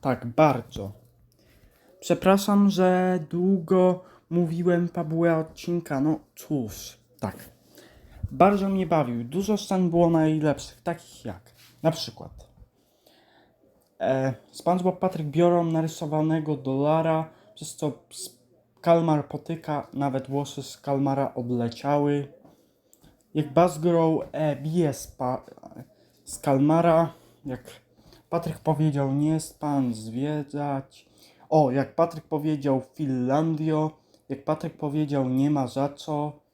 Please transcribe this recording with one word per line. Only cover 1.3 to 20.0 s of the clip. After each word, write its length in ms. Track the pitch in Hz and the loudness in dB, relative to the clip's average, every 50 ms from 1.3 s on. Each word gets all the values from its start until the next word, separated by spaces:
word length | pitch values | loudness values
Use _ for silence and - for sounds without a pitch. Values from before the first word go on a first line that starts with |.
| _ _ _ _ _ _ _ - _ _ _ _ _ _ | _ _ _ _ _ _ _ -20 _ _ _ _ _ _
Przepraszam, 680 | - - 175 170 - 190 190 196 196 - 202 202 202 202 | -2 -2 -2 2 4 4 4 4 4 2 4 4 4 4
że 500 | 180 170 185 180 180 180 185 185 185 180 156 143 | 4 4 4 4 4 4 2 2 0 -2 -4 -4
długo 760 | - 170 180 190 196 190 165 160 190 185 185 185 180 180 - - - - _ _ | -4 -2 2 2 2 0 2 2 4 4 6 4 4 0 -6 -18 -20 -20 _ _
mówiłem 580 | 165 175 175 160 160 170 180 180 175 170 175 170 | 0 0 0 0 0 0 2 2 2 2 0 -2
fabułę 500 | - 175 170 156 160 165 170 170 165 160 | -4 -6 -6 -4 -2 0 2 2 2 2
odcinka. 640 | 160 160 - - - - 175 175 170 - 151 135 | 0 -4 -10 -12 -6 -4 -4 -4 -4 -4 -4 0
No 180 | 139 156 160 151 - _ _ | 0 0 0 -2 -4 _ _
cóż, 640 | - - - 156 143 120 104 - - - - - _ _ _ _ _ | -20 -8 -4 -4 -4 -4 -4 -8 -12 -16 -18 -18 _ _ _ _ _
tak. 300 | - 101 95 - - - _ _ _ _ _ - - - - - _ - - - - - | -8 -8 -8 -10 -18 -20 _ _ _ _ _ -20 -20 -20 -20 -20 _ -20 -20 -14 -12 -12
Bardzo 380 | - 131 170 196 208 196 190 196 | 2 4 4 4 6 2 0 0
mnie 180 | 196 190 190 160 | 0 0 0 2
bawił. 360 | 170 160 143 123 120 117 117 | 2 0 0 0 -2 -6 -6
Dużo 340 | 120 139 175 196 196 214 196 | -6 -6 -6 -2 -2 -2 -4
scen 320 | - - 196 185 180 175 | -2 -2 0 0 0 2
było 200 | 160 170 175 165 | 4 4 4 4
najlepszych, 720 | 165 160 156 156 156 156 151 156 139 - - - - - | 4 4 4 2 2 2 0 0 0 -2 -6 -16 -20 -12
takich 440 | _ - 170 165 - - - - - | _ -8 -8 -8 -10 -20 -20 -16 -14
jak 280 | 120 92 90 _ - _ _ - - _ _ - | -14 -14 -14 _ -20 _ _ -20 -20 _ _ -2
na 80 | 160 | -2
przykład, 560 | 160 - - - - - - - - - - - _ - - _ _ _ _ _ _ _ _ _ _ _ _ _ _ _ _ _ _ _ _ _ _ _ _ _ _ _ | -2 -2 -8 -12 -12 -16 -18 -18 -18 -20 -20 -20 _ -20 -20 _ _ _ _ _ _ _ _ _ _ _ _ _ _ _ _ _ _ _ _ _ _ _ _ _ _ _
e, 340 | - 92 131 135 135 135 123 - _ _ | -2 -2 0 0 0 -2 -4 -6 _ _
SpongeBob, 480 | _ - - 165 175 185 175 185 180 180 | _ -6 -2 -2 0 0 0 -2 -2 0
Patryk 280 | - 185 185 165 156 147 | -2 -4 -2 -4 -6 -4
biorą 380 | 139 156 175 175 175 175 170 | 2 4 4 4 4 4 2
narysowanego 920 | 165 165 160 160 160 160 - 170 151 151 156 156 160 160 165 151 151 151 139 | 2 0 0 -2 -2 -4 -8 -8 -4 -2 0 2 2 0 0 0 -2 -4 -4
dolara, 720 | 127 135 131 135 143 147 156 160 165 165 160 160 160 160 - _ _ - _ | -2 -4 -2 0 2 2 2 2 2 2 0 0 -2 -6 -12 _ _ -20 _
przez 200 | - - 151 - | -18 -16 -16 -10
co 160 | - - 151 127 - _ _ | -6 -6 -6 -6 -6 _ _
s-, 320 | - - - - - _ _ _ _ _ _ _ _ _ | -18 -16 -16 -16 -16 _ _ _ _ _ _ _ _ _
kalmar 460 | - 175 170 170 165 165 156 151 139 - | 2 4 4 4 4 2 0 0 0 -4
potyka, 600 | - 147 - - 165 165 - - 151 143 - - - | -10 -12 -8 -8 -10 -10 -6 -6 -6 -6 -6 -8 -6
nawet 360 | 135 | -4